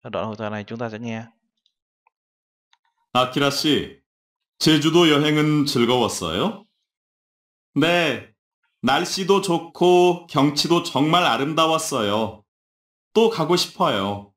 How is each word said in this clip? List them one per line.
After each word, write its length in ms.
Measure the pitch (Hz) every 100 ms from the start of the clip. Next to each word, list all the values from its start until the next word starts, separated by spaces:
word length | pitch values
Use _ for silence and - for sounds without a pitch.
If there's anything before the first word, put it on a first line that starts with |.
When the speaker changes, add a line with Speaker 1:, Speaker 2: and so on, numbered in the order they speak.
Speaker 1:
Ở 80 | 123
đoạn 160 | 98 104
hội 100 | 107
thoại 140 | 107
này 140 | 104
chúng 160 | 101 113
ta 100 | 120
sẽ 100 | 107
nghe. 260 | 117 113 117 _ _ _ _ _ _ _ _ _ _ _ _ _ _ _ _ _ _
Speaker 2:
아키라 380 | 123 127 143 139
씨, 500 | 139 156 127 76 - _ _ _ _ _ _
제주도 540 | - 156 151 160 170
여행은 560 | 143 151 151 151 151 139
즐거웠어요? 1000 | 127 117 127 107 - 85 85 170 220 _ _ _ _ _ _ _ _ _ _ _ -
네, 520 | 156 175 165 117 - _ _ _ _ _
날씨도 600 | 120 143 175 - 185 196
좋고 840 | 190 170 170 - 180 180 180 175 -
경치도 540 | 151 143 147 151 170
정말 420 | - 131 151 175
아름다웠어요. 1200 | 170 117 143 156 160 160 160 135 104 104 107 - _ _ _ _ _ _ _
또 160 | - 220
가고 260 | 196 156 180
싶어요. 760 | - - 175 110 98 101 104